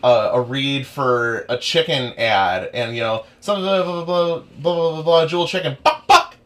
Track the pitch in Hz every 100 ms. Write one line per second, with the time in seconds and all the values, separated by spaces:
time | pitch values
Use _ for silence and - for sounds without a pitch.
0 | 123 120 107 120 120 131 135 139 131 -
1 | 131 123 117 113 - 123 - 170 165 147
2 | 123 110 113 104 95 92 92 - 117 117
3 | 113 113 - - - 202 190 196 180 175
4 | 165 175 170 165 - - 151 170 165 160
5 | 156 165 160 175 170 185 160 135 - 311
6 | - 370 - -